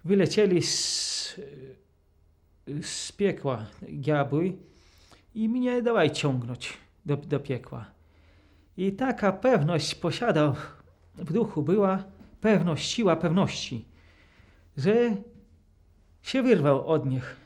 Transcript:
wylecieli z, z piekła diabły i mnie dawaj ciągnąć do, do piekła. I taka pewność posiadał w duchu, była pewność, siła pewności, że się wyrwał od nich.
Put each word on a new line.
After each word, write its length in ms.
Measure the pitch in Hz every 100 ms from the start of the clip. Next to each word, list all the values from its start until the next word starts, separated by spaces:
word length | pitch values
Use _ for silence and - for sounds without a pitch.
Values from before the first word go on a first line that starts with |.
wylecieli 580 | 160 202 156 214 208 175
z, 760 | - - - - - - - - 139 143 131 127 _ _ _ _ _ _ _ _ - 143
z 300 | - - -
piekła 540 | - 196 156 139 120 110 -
diabły 720 | - 147 135 147 127 143 185 185 - _ - _ _ - _
i 140 | 220 220
mnie 340 | 247 247 247
dawaj 280 | 240 226 156
ciągnąć 680 | - 147 127 117 123 - - _ _ 160
do, 100 | 143
do 240 | 147 147
piekła. 500 | 147 123 - 123 104 _ _ _ _ _ _ _ _ -
I 160 | 190
taka 400 | 196 262 247 202
pewność 640 | 190 254 226 147 165 -
posiadał 600 | - 170 - 240 156 151 127 - - - _ _
w 180 | - 170
duchu, 300 | 175 226 156
była 420 | 147 208 196 190 - - - -
pewność, 500 | 214 196 170 147 -
siła 260 | - 202 160
pewności, 680 | 175 175 156 - - 117 - - - _ _ _ - _ _ -
że 400 | 160 226 240 196 - - - _ _ _ _ _ _ _
się 200 | - 262
wyrwał 440 | 254 196 147 135 131
od 200 | 156 131
nich. 300 | 131 - -